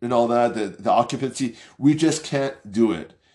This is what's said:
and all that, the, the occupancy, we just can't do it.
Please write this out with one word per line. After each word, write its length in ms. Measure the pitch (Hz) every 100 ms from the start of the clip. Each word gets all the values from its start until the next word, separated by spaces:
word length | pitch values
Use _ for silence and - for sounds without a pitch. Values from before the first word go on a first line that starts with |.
and 100 | 120
all 140 | 123 120
that, 260 | 120 120
the, 140 | 113 101
the 240 | 87 98
occupancy, 640 | 98 123 127 131 - 127 - - -
we 160 | 139 151
just 280 | 160 151
can't 320 | - 143 139 - 104
do 200 | 101 113
it. 220 | 85 - _ _